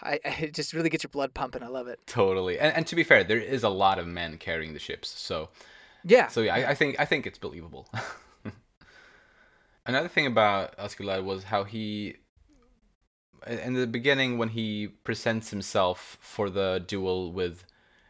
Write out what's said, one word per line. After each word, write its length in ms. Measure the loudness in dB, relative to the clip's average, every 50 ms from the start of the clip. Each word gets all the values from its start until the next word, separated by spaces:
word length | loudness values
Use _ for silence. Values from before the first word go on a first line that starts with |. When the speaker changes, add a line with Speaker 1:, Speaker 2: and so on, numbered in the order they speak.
| -4
Speaker 1:
I, 80 | -2
I, 80 | -2 -2 -2
<laughs> 180 | -4 -4 -4
it 120 | -6 -6 -4
just 200 | -6 -6 -4 -2
really 160 | -2 0 0
gets 140 | 0 -2 -4
your 60 | -4
blood 220 | -4 -4 -4 -4 -4
pumping. 300 | -4 -6 -6 -6 -8 -10
I 40 | -8
love 200 | -8 -8 -8 -8
it. 120 | -12 -14 _ -2
Speaker 2:
Totally. 520 | 2 4 4 4 4 2 0 0 0 2
And, 160 | 2 2 4
and 100 | 2 0 0
to 80 | 0
be 80 | 2 6
fair, 180 | 8 8 8 8
there 160 | 6 2 0
is 240 | 0 0 -2 0 2
a 60 | 2
lot 300 | 4 4 4 4 4 2
of 60 | -2 -4
men 300 | -6 -6 -6 -6 -8 -8
carrying 360 | -6 -4 -4 -4 -4 -6 -8
the 60 | -10
ships, 280 | -10 -10 -10 -10 -10 -12
so 420 | -12 -10 -8 -6 -6 -6 -6 -8 -12 -18 -20 -20 -20 -20 -20 -20 -20 _ 4
Speaker 1:
Yeah. 240 | 6 8 8 8 6
Speaker 2:
so 140 | 2 0
yeah, 140 | 2 2 2
I, 20 | 2
Speaker 1:
Yeah. 120 | 2 2
Speaker 2:
I 40 | 2
think, 240 | 2 0 0 0 0
I 60 | 0
think 200 | 0 0 0 -2 -4
it's 100 | -10 -10
believable. 500 | -10 -10 -10 -12 -14 -14 -16 -18 -14 -10 -8
<laughs> 60 | -8 -8 -8 -12 -14 -18 -20 _ _ -14 -14 -14 -14 _ _ _ _ _ -20 -20 -20 -20 -20 -20 -20 _ _ _ _ _ _ _ _ _ _ _ _ -6
Another 220 | -2 -2 0 0 0
thing 180 | 0 2 2 4
about 500 | 6 6 6 6 6 2 0 -4 -6 -8
Askeladd 460 | -10 -10 -8 -6 -4 -2 -2 -2 -2
was 220 | -2 -4 -6 -4
how 180 | -2 -2 -2 -2
he, 540 | -2 -6 -8 -6 -6 -6 -6 -8 -8 -12 -14 _ _ _ _ _ _ _ _ _ _ _ _ _ _ _ _ _ _ _ _ _ _ _ _ -10 -8
i-, 60 | -8
in 200 | -6 -4 -4 -2
the 140 | -2 -2 -2
beginning 500 | -2 0 2 2 4 4 2 0 0 0
when 120 | -2 -2
he 380 | -2 -4 -4 -4 -4 -4 -6 -8
presents 600 | -10 _ -6 -6 -4 -2 0 0 0 0 -2 -6
himself 680 | -6 -6 -6 -2 2 2 4 4 2 -2 -6 -16 -18 -18
for 280 | -18 -10 -4 -2 -2 -2
the 340 | 0 0 0 0 0 -2 -2
duel 460 | -4 -4 -2 0 0 0 0 -2 -4
with, 320 | -4 -4 -4 -4 -4 -8 -16 _ _ _ _ _ _ _ _ _